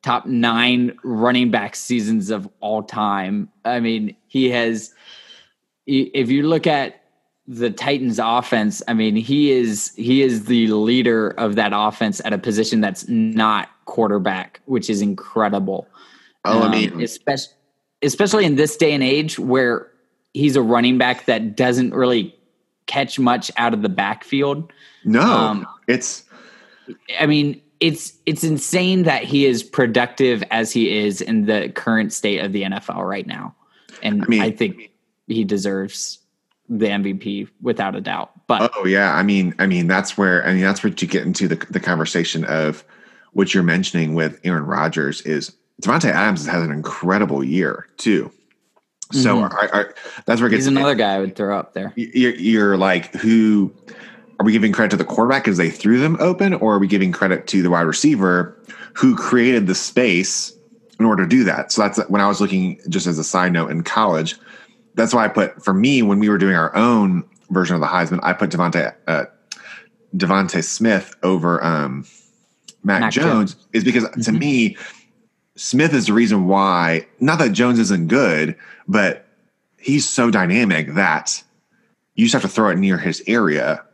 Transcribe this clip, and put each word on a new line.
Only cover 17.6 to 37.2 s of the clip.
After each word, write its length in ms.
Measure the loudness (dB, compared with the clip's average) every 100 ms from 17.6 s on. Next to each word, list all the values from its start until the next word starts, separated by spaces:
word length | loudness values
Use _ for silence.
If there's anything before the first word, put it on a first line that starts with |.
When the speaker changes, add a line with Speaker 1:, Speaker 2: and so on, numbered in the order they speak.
| _ _ _ _
Speaker 1:
especially 420 | -4 0 2 2
in 120 | 2 2
this 200 | 0 2
day 160 | 2
and 100 | 2
age 360 | 0 0 -2 -6
where 500 | 0 2 2 -2 -6 _ _ _ _
he's 200 | -2 2 2
a 60 |
running 360 | 4 4 4 4
back 260 | 2 0 -2
that 300 | -2 -2 0
doesn't 380 | 0 2 0
really 400 | 0 0 0 -2 _ _ _ _ _ -8
catch 300 | -6 -4 0
much 300 | 0 0 -2 -2
out 160 | -2
of 80 | 0
the 60 | -2
backfield. 840 | -2 -4 -6 -6 -2 -2 -4 -8 -18 -20 _
Speaker 2:
No, 180 | 0 2
Speaker 1:
Um, 440 | 4 2 0 -4 -8 -12 -4
Speaker 2:
it's 380 | -2 -4 -12 _ -20 -20 -20 _ _ -20 -20 -12 -2
Speaker 1:
I 60 | 2
mean, 340 | 2 0 -4 _ _
it's, 340 | -2 -2 -12 _ -6
it's 160 | -4
insane 640 | -2 -2 -2 0 2 2
that 180 | 2 0
he 240 | 0 2 2
is 160 | 2
productive 800 | -4 0 0 2 -2 2 2 2 -2
as 220 | -2 -2
he 260 | 0 0 0
is 220 | -2 -4
in 260 | -2 0 2
the 240 | 0 -2 -6
current 360 | -2 0 0
state 280 | -2 -2 -2
of 120 | -4
the 120 | -4
N 80 | -4
F 180 | -6 -8
L 120 | -8
right 220 | -6 -8 -8
now. 280 | -12 -14 _ _ _ -20 -8
And 200 | -4 -2
Speaker 2:
I 20 | 2
mean 160 | 2
Speaker 1:
I 80 | 0
think 400 | -2 -4 -4 -20 _ _ _ -6
he 160 | -4
deserves 760 | -2 -2 -2 -4 -6 -10 -12 -12 _ _ _ _ _
the 220 | -2 0
M 140 | 0
V 100 | -2
P 340 | -4